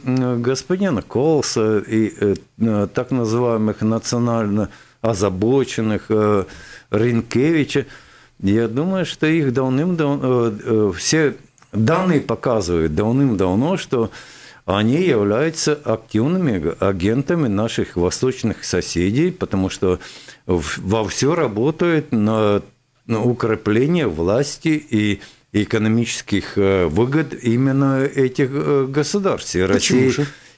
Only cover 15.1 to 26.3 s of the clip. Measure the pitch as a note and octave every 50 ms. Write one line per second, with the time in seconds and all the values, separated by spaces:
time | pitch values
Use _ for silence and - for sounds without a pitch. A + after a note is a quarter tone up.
15.1 | C3 G#2+ G2+ G2+ G#2 A#2+ D3+ E3 D#3+ - - D3+ D3 D3 - A2+ A2 A2+ - -
16.1 | - G#2+ A#2 D3+ F3+ F#3 F3+ C#3+ A2 F2 D2 E2 - - F#2 G2 G2 F#2 F2 G2+
17.1 | A2+ C3+ C#3 - F3 E3+ D3 A#2 G2+ G2 A2 A2+ - - G2+ - - F2+ E2+ F2+
18.1 | - - B2+ C3 B2+ - - A2 - - - - - F2+ E2+ - - E2+ F2 F#2+
19.1 | G#2+ C3+ E3 F#3 F3+ - - - - F#2+ F#2+ F#2 - - G2 F#2 F2+ F2 - -
20.1 | - - - - - - _ - F2+ E2+ D#2 - - - - F#2 G#2 A2+ G#2+ G2
21.1 | - - B2+ C#3 E3+ E3+ D3+ A#2+ G2 G#2 A#2+ D3+ D#3+ - F3 F3 E3 D3+ C#3+ -
22.1 | - A2 G#2 G#2+ A2 G#2+ A2 G#2 G#2 G2 - - _ _ _ _ _ _ _ -
23.1 | A2+ A2 A2+ B2 A#2+ - - A2 A2 G#2+ - G#2+ G#2+ A2+ C3 D3+ F3 F3 C#3+ G#2
24.1 | D#2+ D#2 E2 F2+ G#2 C3 D3 C#3+ - - - D#3+ D3+ D3+ - - A2 G#2 G#2+ G#2
25.1 | G2+ - - - - - _ _ - G#2 G#2 - - A2 G#2 A2 A2+ A#2+ A#2+ A#2
26.1 | - - - -